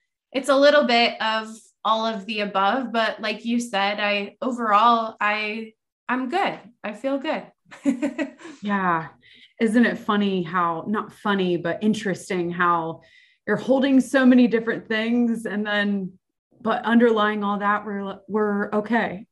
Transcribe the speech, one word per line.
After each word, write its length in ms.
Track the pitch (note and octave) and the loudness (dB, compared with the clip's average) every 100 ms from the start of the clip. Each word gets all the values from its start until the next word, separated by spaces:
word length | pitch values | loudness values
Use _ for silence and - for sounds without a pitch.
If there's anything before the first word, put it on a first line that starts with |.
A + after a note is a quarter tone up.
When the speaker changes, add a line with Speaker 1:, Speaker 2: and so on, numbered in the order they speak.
| _ _ _ | _ _ _
Speaker 1:
it's 200 | C4+ C4+ | -4 2
a 60 | C4+ | 4
little 280 | C#4+ D4 | 6 6
bit 360 | B3 A#3 A#3 - | 4 4 2 0
of 260 | A3 A3 A3 A3 - _ | -4 -4 -6 -14 -20 _
all 200 | G#3 A3 | -2 0
of 220 | A3+ G#3+ F#3+ | -2 -4 -6
the 140 | G#3+ | -6
above, 520 | G3+ G3 G3 B3+ A#3 | -2 0 2 0 -2
but 280 | A3+ G#3+ - | -2 -2 -2
like 260 | G#3+ G#3 A#3 | -6 -6 -2
you 120 | A#3+ | -2
said, 400 | A#3+ G3 G3 G#3 | -2 -2 -2 0
I, 360 | G#3 G3+ F#3 - | -2 -2 -4 -6
overall, 720 | B3 A#3+ A3 G3+ A#3 A#3 A3+ - | -6 -4 2 4 6 4 0 -2
I, 540 | G#3 G#3+ G#3+ A3 A3+ - _ _ - | -2 -2 -4 -6 -10 -16 _ _ -6
I'm 200 | B3+ B3+ | -4 -2
good. 300 | F#4 A#3+ D#3+ - _ | -2 -2 -4 -14 _
I 80 | G3+ | -12
feel 260 | G#3 C4+ C#4 | -8 -4 -4
good. 260 | D#4 A#3+ - _ _ - | -4 -6 -8 _ _ -6
<laughs> 520 | C#4 A#3+ C#4+ - C#4+ - E4 - | -2 -2 -2 -4 -8 -10 -20 -10
Speaker 2:
Yeah. 480 | G3+ G3+ F#3 E3 D#3 - _ - - - | -4 -2 0 0 -2 -14 _ -20 -16 -2
Isn't 260 | A3+ A#3+ A3 | 2 4 2
it 120 | - | 0
funny 440 | - G#3 G3+ F#3 | -2 0 0 -2
how, 400 | E3 F3+ E3+ E3 - | -2 -2 0 -2 -4
not 260 | G#3+ - | -6 -6
funny, 440 | - G#3+ G3 F3+ E3+ | -6 -2 0 0 0
but 260 | E3+ E3+ | -2 -2
interesting 680 | G#3+ G#3 G3+ E3+ - F#3 E3+ | 0 0 -2 -6 -4 -4 -2
how 500 | F3 F3 E3+ D#3+ E3 _ _ _ _ - | 0 2 0 -2 -8 _ _ _ _ -4
you're 100 | G#3 | -2
holding 440 | - C4+ C#4 C4 | 0 2 4 4
so 240 | - C4+ B3+ | 4 4 6
many 200 | B3+ A#3 | 6 6
different 400 | A3+ A3+ G#3 - | 2 -2 -4 -4
things, 600 | A3 A3+ A#3+ A#3 A#3 A3+ | -2 0 0 0 -2 -4
and 200 | G3+ G#3 | -4 -2
then, 460 | G#3 G3+ G3+ F#3+ - _ _ _ _ | 0 0 -2 -6 -12 _ _ _ _
but 240 | A3 G#3 | -4 -2
underlying 580 | G#3+ A#3 A#3 A3 G#3 G#3+ | 2 4 4 4 2 0
all 160 | G3+ G3+ | -2 -2
that, 260 | G3+ G#3 | 0 -2
we're, 340 | G#3 G3+ G3 G3 - | -2 -6 -6 -10 -4
we're 420 | G#3+ G#3 G3+ G#3 | -2 0 0 0
okay. 540 | G#3 G#3 A#3 F#3 F#3 - | -2 0 0 -2 -6 -16